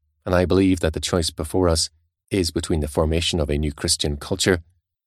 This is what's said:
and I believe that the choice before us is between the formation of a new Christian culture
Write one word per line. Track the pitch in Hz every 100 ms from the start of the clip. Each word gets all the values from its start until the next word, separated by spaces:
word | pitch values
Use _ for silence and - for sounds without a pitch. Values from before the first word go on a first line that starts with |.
| _ _ -
and |
I | 90
believe | 87 92 95 87
that | 87
the | 82
choice | - 90 80
before | - 82 95 87
us | 80 - _ _ _ _
is | 101 85
between | 85 - 80
the | 73
formation | - 78 82 - 87
of | 71
a | 73
new | 76
Christian | - 85 - 76 71
culture | - 98 104 87 - _ _ _